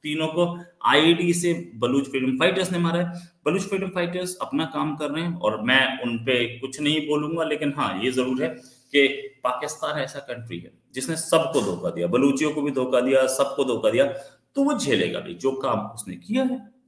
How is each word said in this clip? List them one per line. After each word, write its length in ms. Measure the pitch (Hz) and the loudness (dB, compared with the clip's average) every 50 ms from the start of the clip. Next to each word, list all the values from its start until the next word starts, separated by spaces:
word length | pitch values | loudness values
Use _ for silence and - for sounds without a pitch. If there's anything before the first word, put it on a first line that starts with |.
| _ | _
तीनों 240 | 151 151 160 160 | -4 -2 -2 -2
को 360 | 156 160 175 175 175 175 175 - - _ _ - | 0 2 0 0 0 0 -8 -12 -18 _ _ 4
आईईडी 480 | 117 131 147 156 165 175 170 175 175 170 | 6 6 8 8 6 4 4 4 2 2
से 380 | 175 175 175 170 - - - - | 2 2 0 0 0 -4 -10 -6
बलूच 340 | 110 120 120 131 139 135 - | -2 0 2 2 2 0 0
फ्रीडम 280 | - 135 127 131 131 | -2 0 0 0 2
फाइटर्स 340 | 131 160 190 185 190 180 175 | 4 4 4 4 2 0 0
ने 60 | 180 | 0
मारा 240 | 175 170 170 170 175 | 0 0 2 2 0
है। 300 | 180 175 - - - - _ _ _ | -2 -2 -6 -10 -14 -18 _ _ _
बलूच 160 | 151 170 190 | 0 0 0
फ्रीडम 260 | 185 - 202 185 190 | -2 -2 -2 -4 -4
फाइटर्स 500 | 185 180 180 175 175 175 180 180 180 - - | -4 -2 -2 -2 -2 -2 -4 -6 -6 -6 -8
अपना 240 | - - - 151 160 | -8 -4 -2 -2 -2
काम 300 | - - 147 147 156 143 | -2 -4 -4 -2 -2 -2
कर 140 | 147 151 143 | -4 -4 -4
रहे 140 | 143 160 170 | -2 -2 -2
हैं 120 | 175 170 | -4 -4
और 260 | - - 107 107 107 | 0 -2 -2 -2 0
मैं 400 | 107 123 131 135 131 127 127 - | 2 4 4 4 4 2 -2 -4
उन 160 | 127 120 117 | -4 -4 -4
पे 420 | 113 113 135 127 123 120 117 117 120 | -2 0 0 2 2 2 -2 -4 -8
कुछ 220 | 131 131 135 - | -10 -10 -6 -2
नहीं 260 | 147 147 156 156 147 | 0 0 0 0 0
बोलूंगा, 360 | 147 147 151 151 151 165 165 165 | 0 0 0 0 -2 -2 -2 -2
लेकिन 300 | 156 151 - 156 143 139 | -2 -2 -2 -2 -4 -2
हाँ, 240 | 147 131 101 95 95 110 | -2 -2 -2 -2 0 -2
ये 80 | 127 | 0
जरूर 320 | 123 127 127 131 131 127 147 | 0 0 0 0 0 -2 -2
है 60 | 165 - - - - - _ _ _ | -4 -6 -10 -18 -20 -20 _ _ _
कि 160 | - 143 139 139 143 - - - _ _ - | 4 4 4 4 2 -4 -10 -14 _ _ -4
पाकिस्तान 560 | 123 127 127 147 147 - - 156 147 151 151 | -4 -2 -2 -6 -8 -6 -6 -6 -4 -4 -4
ऐसा 200 | 131 - - 139 | -6 -6 -8 -14
कंट्री 400 | 135 - 120 120 113 117 87 85 | -10 -10 -10 -10 -10 -10 -10 -12
है 120 | 85 - _ _ _ _ - | -12 -14 _ _ _ _ -8
जिसने 220 | 131 127 160 165 | -8 -4 -4 -4
सबको 460 | 165 - - - - 156 - - 135 | -4 -2 2 2 2 2 2 0 0
धोखा 280 | 104 101 87 85 90 87 | 0 0 -4 -2 -4 -4
दिया, 180 | 85 82 85 | -2 0 0
बलूचियों 440 | 87 101 123 139 139 139 135 151 151 | 2 4 4 4 4 4 2 0 0
को 100 | 143 147 | 0 0
भी 100 | 139 147 | -2 -2
धोखा 280 | 131 131 127 127 131 123 | 0 -2 0 2 2 2
दिया, 280 | 123 135 135 131 131 | 4 4 4 4 4
सबको 360 | 123 - - 139 - - - 135 | 2 2 0 0 0 0 -2 0
धोखा 260 | 127 120 110 - 107 | 0 0 2 2 2
दिया, 160 | 110 123 139 139 - - - - _ _ _ _ _ | 4 4 2 2 0 -8 -12 -18 _ _ _ _ _
तो 80 | 277 277 | 0 0
वो 160 | 285 285 214 | 2 0 0
झेलेगा 400 | - 139 120 - 90 85 - 87 | 0 2 2 2 2 0 -2 -6
भी, 140 | - - - | -8 -10 -12
जो 180 | - 120 135 | -2 -2 -2
काम 280 | 131 131 - 131 117 104 | -2 0 -2 -2 0 -2
उसने 360 | 104 - - - - - 90 | -2 -6 -10 -12 -12 -12 -12
किया 280 | - - 180 220 262 262 | -14 -8 -2 0 0 0
है 260 | 254 254 - - - _ _ _ | 0 -2 -6 -8 -16 _ _ _